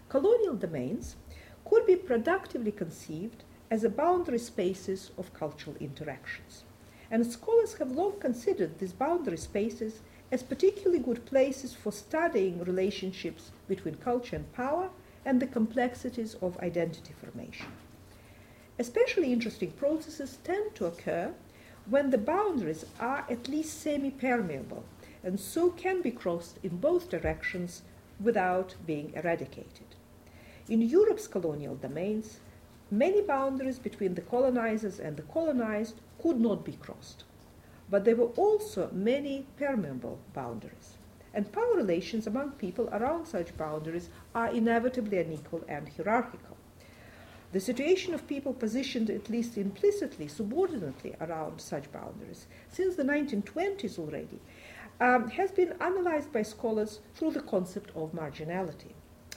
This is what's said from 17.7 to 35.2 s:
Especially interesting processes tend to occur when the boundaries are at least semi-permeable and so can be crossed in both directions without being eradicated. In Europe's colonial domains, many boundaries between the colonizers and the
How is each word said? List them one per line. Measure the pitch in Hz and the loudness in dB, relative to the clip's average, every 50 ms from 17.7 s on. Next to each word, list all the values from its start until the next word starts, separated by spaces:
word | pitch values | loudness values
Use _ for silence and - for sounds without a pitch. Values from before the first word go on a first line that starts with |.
| - - - - - - - - - - - - - - - - - - - - - - | -14 -16 -20 -20 -20 -20 -20 -20 -20 -20 -20 -20 -20 -20 -20 -20 -20 -20 -20 -10 -6 -6
Especially | 233 240 - 453 494 523 - 392 320 254 | -6 0 2 4 4 4 4 4 4 4
interesting | 247 226 233 214 - - 190 156 | 4 2 2 0 -2 -4 -4 -4
processes | - - 285 285 320 311 - - - - 277 262 - - - | -2 0 0 2 2 0 -2 -6 -10 -10 -10 -10 -10 -8 -4
tend | - 370 415 440 415 - | -2 -2 0 -2 -2 -4
to | - 196 | -2 -4
occur | 170 170 - - - 160 170 185 285 359 - - - - - - - - - - 196 | -4 -4 -4 -4 -2 -2 0 -2 -2 -6 -10 -14 -20 -20 -20 -20 -20 -20 -16 -4 2
when | 240 277 285 269 | 2 4 4 4
the | 262 220 | 4 2
boundaries | 208 294 330 392 427 403 330 247 185 151 160 - - - - - | 4 2 2 2 2 2 0 0 0 -2 -2 -4 -8 -12 -8 -4
are | 226 240 277 285 - - | -2 -2 -2 -2 -2 -4
at | 240 233 - 269 | -6 -6 -4 -4
least | 294 311 311 - - - | -2 -2 -2 -4 -6 -6
semi-permeable | - 311 294 277 277 269 - - 247 262 247 233 196 165 143 135 - - - - - - - - - - - - - | -2 -2 0 0 0 -2 -2 -2 0 2 2 2 2 0 -4 -6 -6 -8 -10 -12 -12 -14 -18 -20 -20 -20 -16 -8 -4
and | 185 190 196 | -4 -4 -4
so | - - - 320 339 359 | -4 -4 0 2 2 2
can | 349 - - 381 381 359 | 2 2 0 0 0 0
be | - 247 | 0 -2
crossed | 233 - - 185 170 170 170 - - - - | -4 -2 -2 -2 -2 -2 -4 -8 -12 -10 -6
in | 180 175 175 | -6 -2 0
both | 233 302 359 349 - - | 2 4 4 2 2 -2
directions | 185 160 160 156 160 - - - - 180 175 175 - - - - - - - - - - | -4 -2 0 0 -2 -2 -4 -4 -4 -4 -6 -6 -8 -12 -18 -20 -20 -20 -20 -18 -12 0
without | 196 233 220 202 185 180 180 185 190 - - - 170 160 | 2 2 4 4 4 4 2 2 0 -2 -6 -8 -6 -4
being | 156 147 147 151 - | -4 -4 -4 -6 -6
eradicated. | 147 160 170 165 156 - - - 120 - - - - - - - - - - - - - - - - - - - - - - | -2 0 0 0 0 -2 -6 -10 -12 -16 -16 -18 -20 -20 -20 -20 -20 -20 -20 -20 -20 -20 -20 -20 -20 -20 -20 -20 -16 -6 0
In | 226 226 | 2 4
Europe's | 233 226 294 381 440 453 - - - - | 4 6 8 8 8 8 6 2 -2 -4
colonial | - 196 170 160 147 147 143 139 135 | -4 -2 0 -2 -2 -4 -6 -8 -8
domains, | 139 147 131 143 160 180 208 214 220 220 - - - - - - - - - - - - - | -8 -8 -6 -4 -4 -2 -2 -2 -2 -4 -6 -12 -20 -20 -20 -20 -20 -20 -20 -20 -20 -6 0
many | 202 214 277 370 403 415 | 2 4 6 6 6 6
boundaries | 403 339 277 269 269 269 269 262 262 262 247 - | 4 4 4 2 2 2 0 0 0 -2 -2 -2
between | - 202 - - 208 185 180 | -4 -6 -4 -2 0 0 0
the | 180 | -2
colonizers | - - 240 240 269 262 247 247 226 226 214 214 220 196 180 - | -2 0 2 4 4 4 4 4 2 2 0 0 -2 -4 -6 -6
and | - 151 147 | -6 -6 -6
the | 147 | -8